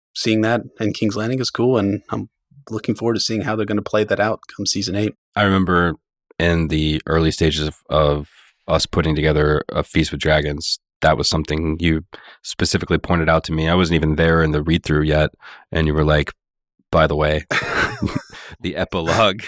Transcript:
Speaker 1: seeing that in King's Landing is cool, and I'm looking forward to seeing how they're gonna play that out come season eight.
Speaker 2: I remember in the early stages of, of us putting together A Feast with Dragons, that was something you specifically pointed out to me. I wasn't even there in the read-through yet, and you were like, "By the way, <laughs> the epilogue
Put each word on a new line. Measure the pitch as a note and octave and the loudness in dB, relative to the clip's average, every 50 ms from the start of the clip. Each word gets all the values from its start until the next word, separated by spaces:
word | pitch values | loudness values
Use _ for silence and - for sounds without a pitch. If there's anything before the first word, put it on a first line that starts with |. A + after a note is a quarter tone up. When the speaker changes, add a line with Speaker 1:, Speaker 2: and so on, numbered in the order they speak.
| _ _ _ | _ _ _
Speaker 1:
seeing | - - A#2+ A2 A2 | -4 0 0 2 2
that | A2 A2 A#2+ A#2 - - - - | 2 2 0 0 -2 -6 -8 -4
in | A2 G#2 | -4 -4
King's | - - A#2 G#2+ G#2 | -2 -2 -2 -2 -2
Landing | G#2+ G#2+ A#2 B2+ C3 | -2 -4 -2 -2 -2
is | B2 - | -4 -4
cool, | - - A2+ B2+ C3 A2+ | -2 0 2 2 2 2
and | G2+ G2+ G#2 G#2 - - | 2 2 0 -2 -4 -6
I'm | - G#2+ G#2 - _ _ _ _ _ - - - | -8 -8 -8 -10 _ _ _ _ _ -20 -14 -10
looking | A2+ A2 - - A2 | -10 -6 -4 -4 -4
forward | - A2+ A#2 A2+ | -2 -2 -2 -2
to | G#2 | -2
seeing | - - A2+ G#2+ | -2 -2 -2 -4
how | F#2 - A2 | -2 -2 -2
they're | A2 G#2+ | -4 -2
gonna | G2 G#2+ G#2 | -2 -2 -4
play | G2+ - - G#2+ G#2+ | -2 -2 -2 0 0
that | G#2 G2+ F#2+ | 0 0 0
out | G2+ A2 G#2+ - - - - | 0 0 -2 -4 -8 -12 -12
come | - G2+ | -6 -4
season | - - G2+ G#2 A#2 G#2+ | -4 -4 -2 -4 -4 -2
eight. | G2+ G#2+ G#2+ - _ _ _ _ | -2 -2 -2 -4 _ _ _ _
Speaker 2:
I | G#2 G#2 | 0 2
remember | G2 G2 F#2+ F#2+ F2 F2+ F2 F2 E2+ D#2 - _ _ _ _ _ _ - - | 2 4 2 2 4 4 2 2 2 0 -4 _ _ _ _ _ _ -6 -2
in | E2 E2+ E2+ E2 E2 D2+ | 0 2 2 2 0 0
the | D#2+ D#2 D#2 D#2 D2+ - - - | 0 0 0 0 -2 -2 -2 0
early | D#2+ E2 D#2+ D#2+ | 0 2 2 2
stages | - - E2+ D#2+ D2+ D2+ D2+ D2+ | 2 2 0 0 0 0 -4 -6
of, | - - - - | -6 -10 -8 -2
of | C#2+ D2+ D#2 D2 D2 D2 D2 - - - - _ _ _ _ - | 0 2 2 2 2 0 -4 -8 -16 -20 -20 _ _ _ _ -2
us | E2 D#2 - | 0 0 0
putting | - - F2 D#2 D#2+ D#2 | 0 -2 0 0 0 0
together | D2+ D2+ D#2 D2+ D2+ D2+ D2+ D2+ D2 - - | 2 2 2 2 2 2 2 2 0 -2 -4
A | - - D2 | -4 -4 -6
Feast | - - E2 D#2 - | -2 0 0 0 0
with | - D2 | -2 -2
Dragons, | - D#2+ D2+ D2+ D2 D2 D2 D2 - - - - _ _ _ _ | 0 2 2 2 2 -2 -4 -6 -6 -6 -6 -6 _ _ _ _
that | - D#2 D2+ - | 2 2 2 2
was | D2 - | 0 0
something | - E2 D#2 - D#2+ D#2 E2 D#2+ D#2+ D#2+ | -2 -2 -2 -2 -2 -2 -2 -2 -2 0
you | E2+ E2 D#2+ D#2+ E2 - - - - - - - - | 0 2 2 0 -2 -6 -14 -20 -20 -20 -20 -18 -14
specifically | - - - - - - F#2 F#2 - F2 D#2+ | -14 -6 -4 -2 -2 0 -2 0 0 -2 -2
pointed | - - F2+ E2+ D#2+ D#2+ | 0 0 0 2 2 2
out | D#2+ D#2+ - | 2 2 0
to | - E2 | -2 -2
me. | D#2 D#2+ D#2+ | -2 0 2
I | F2 | 2
wasn't | F2+ F#2 D#2+ E2+ | 2 2 2 2
even | D#2+ D#2 D#2 D2+ D2 | 2 2 2 2 2
there | E2 E2 E2 E2 E2 | 2 4 4 4 2
in | D#2 | 2
the | D2+ D2+ D2 | 0 0 0
read-through | E2 D#2+ D#2+ - - D#2 D2+ D2+ | 0 0 0 0 0 0 0 2
yet, | D2+ D2+ D2+ D2+ D2+ - _ - - - - - _ | 2 2 2 2 0 -2 _ -20 -20 -20 -20 -14 _
and | - D#2+ D#2+ D2+ | -2 0 0 0
you | D2 | 2
were | D#2 D2+ | 2 2
like, | D2+ D2+ D2+ C#2+ - - _ _ _ _ _ _ _ _ _ _ _ | 2 2 2 0 -2 -6 _ _ _ _ _ _ _ _ _ _ _
"By | - E2+ D#2+ D2+ | 2 2 2 2
the | D2+ | 2
way, | D2 D2+ D2+ D2+ D#2 - - | 0 0 0 0 -2 -2 -4
<laughs> | - - - - - - - - - - - - - - - - - - - - - - | -4 -4 -4 -4 -2 -2 -2 -2 -4 -6 -6 -6 -6 -8 -10 -10 -16 -20 -20 -20 -16 -10
the | - F#2 D2+ | -8 -8 -4
epilogue | D#2+ F#2 - - F#2 E2 E2 E2 G#2 A2+ G2+ F#2 A2 - | -4 -6 -4 -4 -4 -2 0 2 4 2 2 2 -2 -8